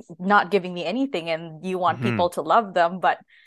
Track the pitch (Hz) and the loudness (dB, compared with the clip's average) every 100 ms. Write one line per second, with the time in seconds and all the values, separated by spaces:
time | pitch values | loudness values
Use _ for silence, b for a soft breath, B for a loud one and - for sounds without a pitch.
0 | - 170 185 208 220 202 180 175 160 233 | -12 -6 2 4 4 0 -2 -6 -4 -2
1 | 277 180 165 160 165 156 180 185 180 123 | -2 -4 -4 -6 -6 -10 -6 0 0 0
2 | 120 117 175 175 151 160 143 180 170 185 | 0 2 0 0 2 2 2 2 2 2
3 | 170 - b b | 0 -2 b b